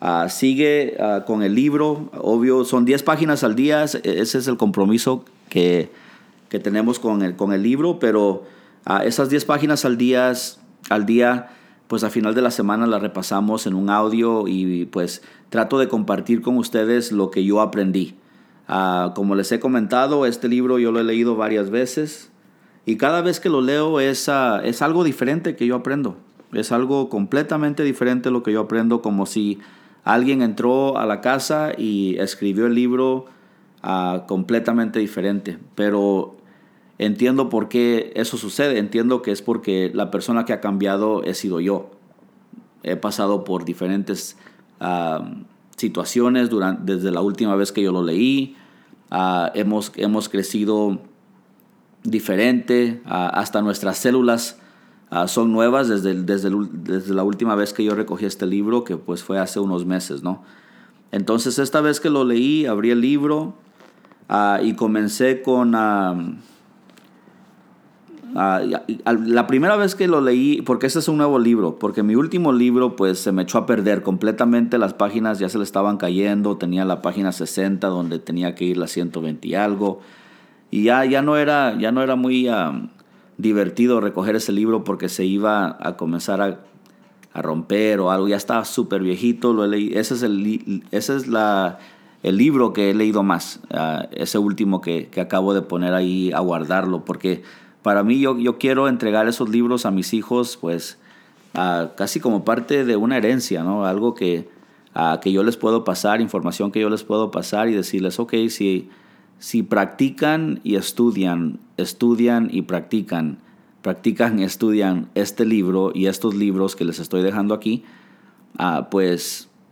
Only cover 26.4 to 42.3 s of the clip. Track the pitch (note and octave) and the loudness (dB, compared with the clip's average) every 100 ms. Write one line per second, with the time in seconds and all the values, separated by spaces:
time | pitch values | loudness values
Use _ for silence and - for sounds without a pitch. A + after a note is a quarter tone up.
26.4 | - A2+ A2 A#2+ C3 C#3 B2+ G#2 G2 C#3+ | -10 -6 -2 0 0 0 0 -2 0 0
27.4 | D3+ D#3 D3+ D3 D3 C3 B2 B2 B2+ B2 | 0 0 -2 0 -2 0 0 0 0 0
28.4 | A2+ G#2+ G#2 A2+ A2+ A#2 G#2+ G2 F#2+ A2 | 0 0 0 0 2 2 0 -2 -2 -2
29.4 | G#2 G2 - - - _ - A2+ B2+ C3+ | -2 -4 -10 -20 -20 _ 0 2 4 2
30.4 | A#2 G2+ A#2+ C3 C#3 B2 A2 G2+ B2 C3+ | 0 0 2 2 2 0 -2 -2 0 -2
31.4 | - D3+ D#3 - A2 G2+ F#2+ F2 F#2+ - | 0 -2 -2 -4 -2 0 0 0 -4 -4
32.4 | G2+ G2 A#2+ A#2+ B2 B2+ C3 C3 C3 - | -2 2 2 2 2 2 0 0 -6 -20
33.4 | _ _ _ _ F#2 F#2 F2+ F2+ - F#2+ | _ _ _ _ -4 -2 0 -4 -2 -4
34.4 | F#2 A#2 A#2 A#2 A2 A2+ G#2 - F#2+ G2+ | 0 0 0 0 0 -2 -2 -2 -2 -2
35.4 | G2 F2 - - G#2 G2+ G2+ F#2+ - - | -6 -12 -14 -2 0 2 2 2 -2 -10
36.4 | - - _ _ _ - G#2+ G2+ B2 C3+ | -20 -20 _ _ _ -4 -2 2 2 2
37.4 | B2 A2+ G#2 B2 A#2+ A2+ - - A2+ A#2+ | 2 0 -2 0 2 2 -2 -4 -4 -6
38.4 | G#2 - C#3+ A#2 G2+ A#2 A#2 B2 A#2 G2+ | -8 -2 0 0 0 0 0 0 -2 -4
39.4 | - A2+ - F#2 F#2 G2 G2 G2 G#2+ A#2 | -2 -4 0 0 0 -2 -4 -4 -2 -2
40.4 | A#2 A2+ G#2 G2 G2 G2 G#2+ G#2 - F2+ | -2 -4 -2 -2 0 0 0 -2 -4 -6
41.4 | G2 E2+ F#2 G2 - - _ _ _ | -4 -2 0 -2 -6 -20 _ _ _